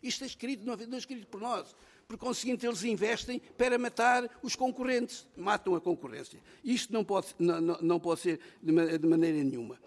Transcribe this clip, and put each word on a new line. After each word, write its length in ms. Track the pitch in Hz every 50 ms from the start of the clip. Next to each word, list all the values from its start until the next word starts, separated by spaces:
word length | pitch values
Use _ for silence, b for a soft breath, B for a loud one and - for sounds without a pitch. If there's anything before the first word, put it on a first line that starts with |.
| b
Isto 220 | 247 - - 269
é 20 |
escrito, 380 | 254 - - 233 247 277 208 202
não 80 | 247 240
é, 140 | 196 233
não 80 | 233 254
é 40 | 254
escrito 280 | - - 269 240 202
por 160 | - - 196 214
nós. 340 | 247 240 185 - - - b b b b b b b
Por 80 | 220
conseguinte, 480 | - - 202 185 - - 247 247 - 240
eles 180 | 233 233 170 190
investem 600 | 240 220 170 202 220 233 - - - 247 240 B B B -
para 200 | 240 254 247 240
matar 480 | 247 240 - - 233 247 247 247 240 233 - - -
os 140 | 220 -
concorrentes. 720 | - 254 254 254 262 247 262 254 240 240 - - - - - -
Matam 380 | - 175 196 208 196 - 190 180
a 60 | 160 -
concorrência. 580 | 180 175 170 - 120 110 - 131 - - - - B B B B
Isto 300 | 262 247 226 - - 208
não 100 | 220 202
pode, 300 | - 202 190 - - - -
não, 220 | 170 170 170 165
não, 180 | 165 170 170 - 165
não 180 | 165 175 170
pode 220 | 160 170 165 156 -
ser 180 | 180 160 - B B B B B
de 100 | 160 156
ma-, 240 | 165 165 160 165
de 100 | 160 151
maneira 380 | 165 165 165 165 165 156 151 143
nenhuma. 340 | 135 127 120 117 104 - - B